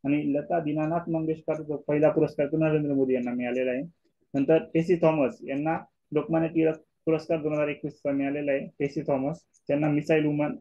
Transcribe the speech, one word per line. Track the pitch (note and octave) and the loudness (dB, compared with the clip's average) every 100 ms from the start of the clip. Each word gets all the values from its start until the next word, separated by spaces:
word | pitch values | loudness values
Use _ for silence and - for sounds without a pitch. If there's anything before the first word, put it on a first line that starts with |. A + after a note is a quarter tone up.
आणि | C#3 D3 D3+ | 0 -2 0
लता | C#3 D3 F3 | -4 -2 -2
दीनानाथ | D3+ D3+ D#3 E3+ E3+ | -2 -2 -2 -2 -2
मंगेशकर | D#3+ D#3+ D#3+ - | -4 -2 -4 -4
जो | D#3 D#3 D3 | -6 -4 -8
पहिला | - D3+ D3+ | -2 4 4
पुरस्कार | D3+ D3+ - C#3 | 4 0 0 -2
तो | D#3+ | 2
नरेंद्र | D#3 D#3 D3 | 2 2 2
मोदी | C#3 C3+ | 2 2
यांना | B2+ B2 | 2 0
मिळालेला | B2 B2 B2 B2+ | -4 -2 -2 -2
आहे. | B2 F3+ _ _ _ _ | -2 -6 _ _ _ _
नंतर | C#3 C#3 D#3+ D#3+ | -2 4 4 4
टेसी | E3 E3 F3 | -2 2 4
थॉमस | E3 D#3 B2+ A2+ B2+ | 4 4 0 -2 -8
यांना | C#3 D3+ E3+ - _ _ | -4 -2 -4 -6 _ _
लोकमान्य | D3 C#3+ E3 D#3+ | -4 0 0 0
टिळक | E3 D#3+ D#3 _ _ | 2 2 0 _ _
पुरस्कार | - D#3+ D#3 E3 | -2 -2 0 -2
दोन | D3+ | -2
हजार | D3+ D3+ | -2 -2
एकवीस | - D3+ | -4 -8
चा | - C#3+ | -6 -4
मिळालेला | C#3 C#3 C#3+ C#3+ | -2 -2 -2 -2
आहे. | C#3 - | -2 -4
टेसी | _ C#3+ D#3 | _ -4 -4
थॉमस | D3 C#3 C3+ E3 _ _ - | -2 -2 -2 -6 _ _ -4
त्यांना | C#3+ D3+ | 0 2
मिसाईल | D3 D3 D#3+ | 0 2 2
वुमन | D3+ D3 D3 - | 2 0 -2 -4